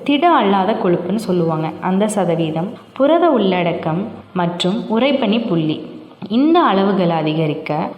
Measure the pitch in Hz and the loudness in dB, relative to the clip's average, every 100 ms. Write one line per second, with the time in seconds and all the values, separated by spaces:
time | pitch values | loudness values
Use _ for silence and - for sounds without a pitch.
0 | - 285 349 311 208 196 185 226 190 175 | 0 2 4 4 4 2 0 0 0 0
1 | 175 208 - 180 165 160 160 - 180 190 | 0 -4 -2 0 0 0 -4 -4 -2 0
2 | 214 208 175 160 160 160 190 - - - | 0 0 0 0 0 -2 -6 -8 -18 0
3 | 269 330 339 262 196 185 170 - 165 160 | 2 4 4 2 2 0 0 -2 -4 -4
4 | 226 - - 180 175 175 185 214 - 220 | -6 -10 -10 -4 -4 -2 -2 -2 -2 0
5 | 269 269 240 226 226 170 156 160 - - | 2 0 0 0 0 -2 0 -4 -8 -16
6 | - - 185 220 294 339 285 190 196 190 | -20 -18 -4 0 4 4 4 2 2 2
7 | 175 165 156 156 160 147 - 151 185 | 0 0 0 0 -2 -2 -4 -4 -4